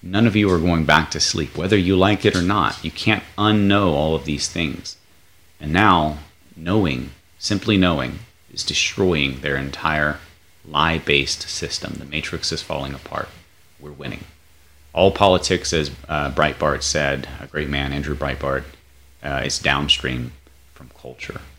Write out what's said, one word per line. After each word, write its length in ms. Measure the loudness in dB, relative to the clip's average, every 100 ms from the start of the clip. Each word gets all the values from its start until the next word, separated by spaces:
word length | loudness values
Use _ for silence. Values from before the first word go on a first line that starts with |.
None 240 | -2 2 4
of 80 |
you 160 | 4 4
are 80 | 4
going 280 | 4 2 6
back 240 | 4 4
to 100 | -2
sleep, 380 | -2 -2 -4 -4
whether 180 | 2 2
you 180 | 4
like 300 | 4 4 4
it 100 | 2
or 60 | 2
not. 420 | 0 0 0 -2
You 80 | -10
can't 320 | -4 0 0 -2 -2
unknow 560 | 2 4 4 4 4
all 220 | 2 2
of 100 | 0
these 240 | -2 -6 -4
things. 480 | -4 -6 -6 -14 -18 _ _ _ _ _ _
And 100 | -2
now, 460 | 4 6 6 2 -4 -14 _ _ -12
knowing, 540 | -2 2 2 -2 -6 -14 _ _
simply 380 | -4 -2 2 4
knowing, 440 | 4 2 -2 -8 -16 _ _
is 140 | -10
destroying 760 | -4 -2 -2 0 2 2 0 -2
their 160 | -4 -4
entire 640 | -6 -4 -2 0 0 -2 -12 -20 _ _ -6
lie-based 760 | 0 2 0 2 0 2 -6
system. 540 | -8 -8 -6 -8 -8 -12
The 80 | -10
matrix 460 | -8 -8 -8 -6
is 100 | -6
falling 320 | -6 -6 -6
apart. 340 | -10 -10 -8 -8 -14 -20 _ -20 -20
We're 120 | -20
winning. 340 | -14 -12 -12 -16 -20 -20 -20 -20 -20 -8
All 160 | 4 4
politics, 600 | 6 6 6 2 -2 0
as, 160 | -2 -2 -6 -6
uh, 220 | -4 -4
Breitbart 520 | 2 2 2 -2 0
said, 460 | -2 -2 0 -2 -8 -14
a 60 | -10
great 220 | -6 -4
man, 240 | -4 -4
Andrew 240 | -4 -4 -4
Breitbart, 480 | -4 -4 -4 -4 -6 -20 _ -20 -20 -14
uh, 200 | -6 -4
is 140 | -4 -4
downstream 720 | -2 -2 0 0 -2 -6 -8 -12 _ -20 -20
from 180 | -20 -20 -20
culture. 440 | -20 -16 -14 -14 -14